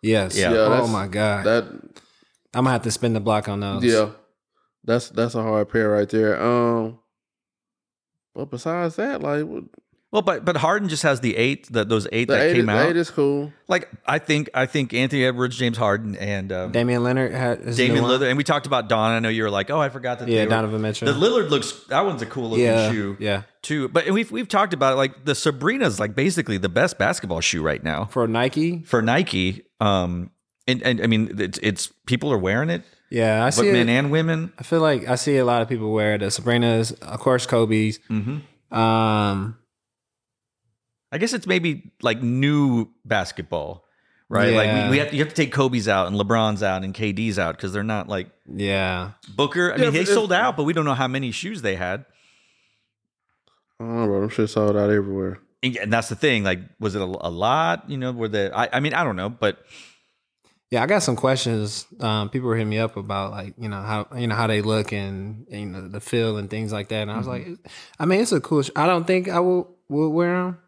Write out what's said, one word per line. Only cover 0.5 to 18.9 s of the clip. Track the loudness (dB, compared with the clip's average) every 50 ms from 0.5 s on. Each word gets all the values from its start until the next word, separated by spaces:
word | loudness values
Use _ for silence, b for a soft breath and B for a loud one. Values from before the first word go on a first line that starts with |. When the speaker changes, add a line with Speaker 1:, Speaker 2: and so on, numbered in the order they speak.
Speaker 3:
Yeah, | 4 4
Speaker 1:
Oh, | 4 4
Speaker 3:
that's, | 4 2 2 2
Speaker 1:
my | 0 -2 -2
God. | -4 -2 0 0 0 0 0 2
Speaker 3:
that | 2 2 2 0 -2 -14 -20 -20 -20 _ b b b b b b b b b _ _ -2
Speaker 1:
I'm | 0 2
gonna | 2
have | 2 0
to | -2 -2
spend | -4 -2 0 0 0
the | 0
block | 0 2 0 0 0 -2
on | -6 -4
those. | -4 -4 -4 0 2
Speaker 3:
Yeah. | 4 4 4 2 0 -4 -16 _ _ _ _ _ _ _ _ _ _ _ _ _
That's, | 0 0 0 0 -2
that's | -2 -2 -2 0 0
a | -2
hard | 0 2 2 2 0 2
pair | 2 2 2 4
right | 4 2 2 2
there. | 2 2 4 4 2 2
Um, | 2 2 2 4 2 2 2 0 -2 -4 -8 -12 _ _ _ _ _ _ _ _ _ _ _ _ _ _ _ _ _ _ _ _ _ _ _ _ _ _ _
but | -12 -10
besides | -10 -10 -8 -6 -4 -2 -2 -2 -4 -2
that, | -4 -4 -4 -4 -4
like, | -4 -2 -2 -2 -4
what | -4 -8 -12 -12 -14 _ -20 _ _ _ _ _ _
Speaker 2:
Well, | -2 0
but, | 0 0 -2 0 0
but | -2 0
Harden | 2 2 2 2 2 0 -2
just | -2 0 2
has | 2 2 2
the | 0 0 2
eight, | 2 2 0 0 -4 -8 -4
the, | -2 -2 0
those | 2 0 0 0 0
eight | -2 -2 0 2
Speaker 3:
The | 2
Speaker 2:
that | 4 4
Speaker 3:
eight | 4 4
Speaker 2:
came | 4 4 4
Speaker 3:
is, | 4
Speaker 2:
out. | 4 4 4
Speaker 3:
eight | 2
is | 0 0 0
cool. | 0 2 2 2 2 0 -4 -6 -12 _ _
Speaker 2:
Like, | -2 -2 -2 -2 -4 -18 -10 _
I | -2 -2 0
think, | 2 2 2 2 2 0
I | 0 0 0
think | 0 0 -2 -2 0
Anthony | 0 0 0 2 2 2 2
Edwards, | 2 2 0 -2 -2 -2
James | 0 -2 0 0 2
Harden, | 2 2 2 2 0 -6 -6
and, | -6 -4 -4 -4 -4 -4 -4
um, | -4 -4 -4 0
Speaker 1:
Damian | 0 0 2 2 2 2
Leonard | 2 2 2 2 0 0
ha-, | -2 -2 -2 -2
is | -2 -2 -4 -4 0 2
a |
new | 2 4
Speaker 2:
Damian | 4 2 4
Speaker 1:
one. | 4 2 2
Speaker 2:
Lillard, | 2 2
and | 2
we | 0 2
talked | 0 0 0 0
about | 0 -2 -2 0 2